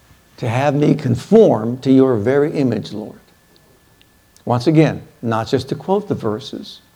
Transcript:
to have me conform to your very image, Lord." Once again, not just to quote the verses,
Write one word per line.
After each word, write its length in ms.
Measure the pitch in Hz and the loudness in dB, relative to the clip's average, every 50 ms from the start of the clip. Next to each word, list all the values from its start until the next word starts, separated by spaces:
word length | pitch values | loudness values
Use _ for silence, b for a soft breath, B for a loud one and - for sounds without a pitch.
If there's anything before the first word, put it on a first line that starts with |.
| _ _ _ _ _ _ _ | _ _ _ _ _ _ _
to 100 | - 131 | -10 -6
have 280 | 117 113 127 139 147 135 | -4 -2 0 0 0 0
me 200 | 147 147 156 151 | 2 2 2 2
conform 840 | 156 - 127 120 123 - - 196 226 214 160 120 110 107 117 123 127 | 0 0 -2 -4 -4 0 4 6 6 6 6 4 0 -2 -6 -6 -4
to 120 | - 135 | 0 2
your 260 | 131 131 131 131 123 | 4 4 4 4 2
very 360 | 104 101 120 139 143 143 160 | 0 0 0 2 2 0 0
image, 400 | - 165 139 123 113 107 - - | 0 -2 -2 -2 -2 -4 -6 -8
Lord." 260 | 107 104 104 - - - _ _ _ _ _ _ _ _ _ _ _ _ _ _ _ _ _ _ _ _ _ _ _ _ _ | -12 -12 -12 -14 -16 -20 _ _ _ _ _ _ _ _ _ _ _ _ _ _ _ _ _ _ _ _ _ _ _ _ _
Once 220 | 107 120 120 - | -4 -4 -2 0
again, 360 | 170 156 156 151 123 98 92 - - _ _ | 2 4 4 4 4 0 -4 -12 -18 _ _
not 260 | - 117 113 110 113 - | -6 -4 -4 -4 -2 -2
just 220 | 135 127 123 - | -2 -4 -2 -6
to 40 | - | -10
quote 340 | - - - 190 208 202 - | -8 -4 -2 -2 -2 -2 -4
the 60 | 127 | -6
verses, 640 | - 123 110 104 113 120 - - - - - - - _ _ _ | -6 -4 -6 -6 -6 -8 -12 -14 -16 -16 -18 -20 -20 _ _ _